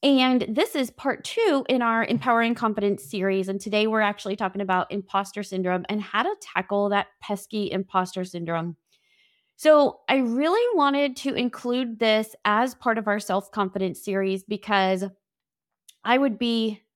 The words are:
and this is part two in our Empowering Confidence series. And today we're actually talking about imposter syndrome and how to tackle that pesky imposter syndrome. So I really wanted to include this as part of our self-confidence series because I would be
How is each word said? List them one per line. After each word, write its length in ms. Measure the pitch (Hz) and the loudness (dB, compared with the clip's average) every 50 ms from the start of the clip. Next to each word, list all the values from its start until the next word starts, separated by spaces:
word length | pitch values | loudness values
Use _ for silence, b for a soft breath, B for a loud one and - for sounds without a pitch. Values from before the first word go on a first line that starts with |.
and 420 | - 277 277 262 254 254 254 247 214 208 | 4 4 4 4 4 4 2 2 0 0
this 280 | 220 226 359 453 - | 0 0 0 0 0
is 140 | 311 262 220 - | -4 -4 -4 -6
part 320 | - - 277 247 - - | -6 -4 -4 -4 -4 -6
two 400 | - - - 453 427 311 277 254 - | -8 -2 0 2 2 2 0 0 0
in 140 | 262 254 247 | 0 0 2
our 220 | 233 226 226 233 | 2 2 2 0
Empowering 500 | - 254 240 - 254 240 226 233 233 240 | 0 -2 -2 0 2 2 2 2 2 0
Confidence 480 | 226 240 220 208 208 202 202 202 202 - | 0 -2 -2 -2 0 0 0 -2 -2 -6
series. 460 | - - 202 180 196 190 190 190 185 | -10 -6 -2 0 0 0 0 -2 -4
And 120 | 196 196 | -6 -8
today 280 | - 220 196 214 214 220 | -6 -2 0 0 0 2
we're 120 | 220 220 | 2 0
actually 360 | 214 202 208 202 - 202 190 | 0 0 -2 -4 -6 -8 -6
talking 240 | 202 220 190 185 196 | -4 -4 -4 -4 -4
about 320 | 202 190 185 185 175 - - | -2 0 0 0 0 -2 -4
imposter 500 | 202 185 _ - 196 202 190 - 208 208 | -8 -8 _ -4 -4 -4 -4 -8 -10 -10
syndrome 420 | - - 185 185 180 180 185 175 - | -6 -4 -4 -2 0 0 -2 -2 -4
and 120 | 208 214 | -6 -6
how 220 | 202 - - 208 247 | -6 -4 -2 -2 -2
to 140 | 349 415 - | -2 -2 -6
tackle 500 | - - - 214 190 - 208 202 202 202 | -10 -6 -4 -4 -4 -2 -2 0 0 2
that 180 | 202 202 - - _ _ | 0 0 -2 -2 _ _
pesky 480 | - - 208 190 - - - 214 208 - - | -8 -8 -8 -8 -8 -8 -6 -4 -4 -2 -2
imposter 520 | 185 196 190 - 190 185 180 - 190 185 | -4 -6 _ -2 -2 -2 -2 -4 -8 -8
syndrome. 520 | 185 - 175 170 165 170 165 165 170 165 _ _ _ _ _ _ _ _ _ _ _ _ _ _ _ _ | -6 -8 -8 -6 -4 -4 -4 -4 -6 -8 _ _ _ _ _ _ _ _ _ _ _ _ _ _ _ _
So 460 | _ - 302 311 294 285 262 - - _ - | _ 6 6 8 8 8 4 2 -4 _ 0
I 100 | - 269 | 2 2
really 580 | 262 233 226 247 285 320 359 440 480 480 466 | 2 2 0 0 2 2 2 2 2 2 2
wanted 400 | 349 285 277 277 277 285 285 254 | 4 4 4 4 2 0 0 -2
to 180 | - - 277 269 | -4 -6 -4 -2
include 640 | - 247 247 - - - 240 240 247 262 240 233 214 | -2 -2 -2 -4 -4 -4 -2 -2 -2 -2 -4 -4 -2
this 380 | 233 226 214 214 220 220 - - _ | 2 2 2 2 0 -2 -10 -6 _
as 320 | 208 208 214 240 262 240 | 0 2 2 2 0 -2
part 220 | _ - 247 226 220 | _ -2 -2 -2 0
of 100 | 214 214 | 0 -2
our 100 | 202 214 | -2 -2
self-confidence 840 | 202 - 185 196 196 - - 220 202 190 190 202 190 185 175 - | -2 -2 -2 -2 -2 -4 -4 -4 -4 -2 -2 -2 -4 -4 -4 -6
series 440 | - - 196 190 196 190 190 190 190 | -6 -4 -2 -2 0 -2 -2 -4 -4
because 580 | - 208 202 - - 214 196 190 190 190 185 190 196 190 _ _ _ _ _ _ _ _ _ _ _ _ _ _ _ - _ _ | -6 -8 -8 -4 -2 0 2 2 2 0 0 -2 -6 -10 _ _ _ _ _ _ _ _ _ _ _ _ _ _ _ -20 _ _
I 120 | 214 240 | 2 2
would 220 | 262 277 277 214 - | 4 4 2 0 0
be 460 | 247 240 233 233 226 220 214 202 _ _ _ | -2 0 0 2 0 -2 -4 -6 _ _ _